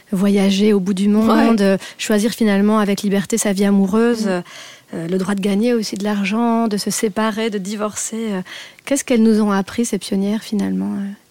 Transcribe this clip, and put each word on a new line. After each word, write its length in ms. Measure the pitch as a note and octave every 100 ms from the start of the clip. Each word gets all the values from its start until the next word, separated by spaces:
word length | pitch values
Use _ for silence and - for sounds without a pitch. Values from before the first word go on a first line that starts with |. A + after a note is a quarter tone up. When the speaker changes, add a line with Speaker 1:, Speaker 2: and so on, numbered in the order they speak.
| -
Speaker 1:
Voyager 640 | F#3 G3+ G3+ G3 G3 G#3+
au 80 | G3+
bout 140 | F#3
du 140 | F#3+ G3+
monde, 520 | G#3 A3 A3+ A3+ A3+
Speaker 2:
Ouais. 180 | G3 F#3+ - -
Speaker 1:
choisir 320 | - G#3+ A3
finalement 460 | - G#3+ G3 G#3 G#3+
avec 240 | G3+ G3+
liberté 340 | G#3 G3 F3 A3+
sa 140 | G#3+
vie 120 | G3 G3+
amoureuse, 600 | G3 F#3+ A3 A#3 A3+ G3+
Speaker 2:
Mm. 160 | F3+ F3 - - - _
Speaker 1:
euh, 120 | F#3+ E3
le 100 | F#3
droit 160 | F#3+
de 60 | G3+
gagner 320 | G3+ G3 A#3+
aussi 220 | A#3 G#3 G3+
de 80 |
l'argent, 600 | G3+ G#3 F#3+ A3 A#3 A3+ A#3
de 120 | G3+
se 120 | -
séparer, 600 | - A3+ G3+ A3 G#3 A3+
de 80 | G#3
divorcer. 720 | F#3 G#3 G#3+ - - A3 A3+
Euh, 100 | F#3+ F#3 - - - -
qu'est-ce 180 | C#4
qu'elles 180 | - A#3+
nous 200 | A3+ G#3+
ont 100 | G#3
appris, 320 | G3 F#3+ -
ces 140 | A#3+ F#3+
pionnières, 440 | - G3 G3+ A3
finalement ? 520 | - G#3 F#3+ F#3+ G3
Euh, 120 | G3+ G3+ G3+ _